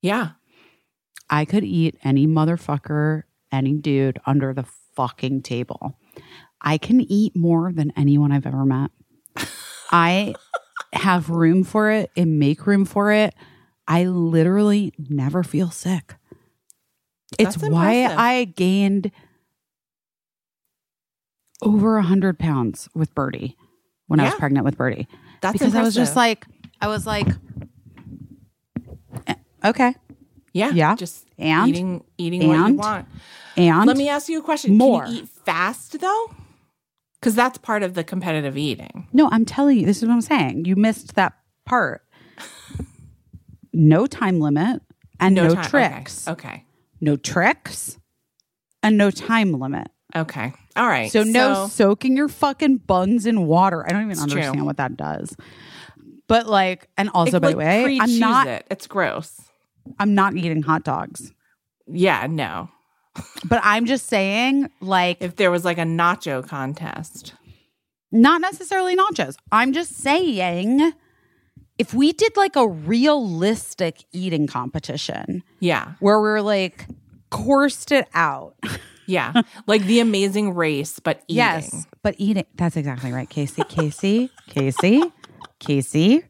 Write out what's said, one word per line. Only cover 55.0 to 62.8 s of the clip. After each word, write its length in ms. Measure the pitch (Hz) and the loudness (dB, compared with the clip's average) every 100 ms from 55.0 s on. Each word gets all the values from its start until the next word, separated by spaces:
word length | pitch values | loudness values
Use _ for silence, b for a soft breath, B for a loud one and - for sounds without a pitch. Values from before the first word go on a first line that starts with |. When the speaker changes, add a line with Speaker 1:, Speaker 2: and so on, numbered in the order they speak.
| 76 76 - - B B B B B B - - - | -8 -8 -10 -16 B B B B B B -20 -20 0
Speaker 2:
But, 200 | 226 220 | 0 2
like, 400 | 202 185 180 _ - | 2 2 -4 _ -6
and 120 | 190 | -2
also, 280 | 180 165 175 | 2 2 2
Speaker 1:
It, 20 | |
Speaker 2:
by 60 | 165 | 2
Speaker 1:
like, 60 | 160 | 0
Speaker 2:
the 20 | |
way, 220 | 156 202 | 0 2
I'm 40 | 262 | 2
Speaker 1:
pre-chews 340 | 269 233 233 | 2 2 2
Speaker 2:
not 280 | 226 247 262 | 4 2 0
Speaker 1:
it. 180 | 113 - | -4 -8
It's 160 | 196 - | -12 -8
gross. 540 | 196 165 - 165 - _ _ _ _ - - | -4 -2 -4 -12 -20 _ _ _ _ -20 -4
Speaker 2:
I'm 140 | 208 202 | 0 2
not 200 | 196 175 | 2 0
eating 260 | 170 156 | -2 -2
hot 200 | 147 160 | 0 -2
dogs. 480 | - 131 - - - _ _ _ _ _ - | -2 -6 -8 -14 -20 _ _ _ _ _ -12
Speaker 1:
Yeah, 400 | 180 190 127 123 | 0 2 2 -2
no. 400 | 160 110 90 - _ | -4 -6 -8 -12 _